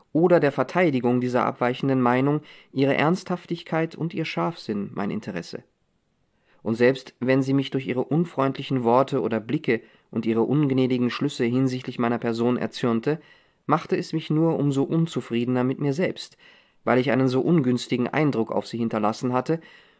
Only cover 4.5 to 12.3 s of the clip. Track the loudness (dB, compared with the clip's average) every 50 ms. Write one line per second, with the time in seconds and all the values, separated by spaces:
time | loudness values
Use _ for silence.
4.5 | -4 -6 -6 -6 -6 -6 -6 -6 -6 -6 -6 -4 -6 -6 -6 -8 -8 -8 -8 -10
5.5 | -10 -14 -14 _ _ _ _ _ _ _ _ _ _ _ _ _ _ _ _ _
6.5 | _ _ -6 -4 0 4 4 4 4 2 -2 -14 -12 -4 0 2 2 2 2 2
7.5 | 2 0 0 0 -2 -4 -4 -2 -2 -2 -2 0 0 0 0 0 0 -2 -2 -2
8.5 | -2 -4 -4 -4 -2 0 2 4 4 4 4 2 0 -2 0 0 -2 -2 -2 -2
9.5 | -4 -2 0 0 -2 -2 -2 -8 _ _ _ _ -6 -4 -2 0 2 2 2 2
10.5 | 2 2 2 2 2 2 2 2 2 0 0 -2 -2 -2 -4 -4 -2 -2 -2 0
11.5 | 2 2 2 0 0 -2 -6 -8 -6 -2 -2 0 0 -2 -2 -2